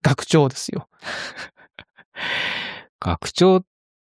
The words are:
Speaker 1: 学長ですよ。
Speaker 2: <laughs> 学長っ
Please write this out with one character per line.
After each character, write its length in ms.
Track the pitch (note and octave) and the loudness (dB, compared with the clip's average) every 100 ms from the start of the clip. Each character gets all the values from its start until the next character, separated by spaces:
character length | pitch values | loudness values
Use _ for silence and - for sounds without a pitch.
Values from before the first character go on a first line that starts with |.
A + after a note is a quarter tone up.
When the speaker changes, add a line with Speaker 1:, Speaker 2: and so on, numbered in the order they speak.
Speaker 1:
学 240 | - C3 - | 0 0 2
長 240 | D#3+ C#3 | 4 4
で 60 | - | -2
す 120 | - | -8
よ。 200 | - - _ - - - - - _ - - - | -8 -10 _ -12 -10 -10 -12 -16 _ -20 -20 -20
Speaker 2:
<laughs> 1080 | _ _ - - - - - - - - _ | _ _ -10 -6 -4 -4 -6 -10 -14 -20 _
学 300 | - E2+ - | -4 -4 -4
長 260 | - F3+ F#3 | 4 6 6
っ 80 | - _ _ _ _ | 2 _ _ _ _